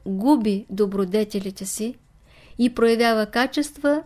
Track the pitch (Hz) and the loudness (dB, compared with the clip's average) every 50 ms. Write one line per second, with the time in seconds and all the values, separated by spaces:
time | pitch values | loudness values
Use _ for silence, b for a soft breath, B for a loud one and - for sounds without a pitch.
0 | - 196 190 190 214 269 302 247 208 214 196 196 240 - 196 190 208 196 190 196 | -8 -6 -4 0 2 4 4 4 4 0 -2 -2 -4 -8 -2 -2 -2 0 0 -2
1 | 196 180 180 214 214 208 - 202 196 196 190 - 190 190 - - 214 233 254 - | -2 0 0 -2 -2 -2 -4 -6 -6 -6 -10 -10 -12 -10 -8 -6 -6 -8 -8 -12
2 | _ _ _ b b b b b b b b b 240 247 240 - 233 233 226 220 | _ _ _ b b b b b b b b b 0 0 2 2 4 4 4 4
3 | 233 233 226 220 214 214 - 233 254 262 - 294 294 - - - - 285 294 302 | 4 2 2 2 0 0 0 0 0 0 0 -2 -4 -4 -6 -2 0 0 0 0
4 | 311 | -2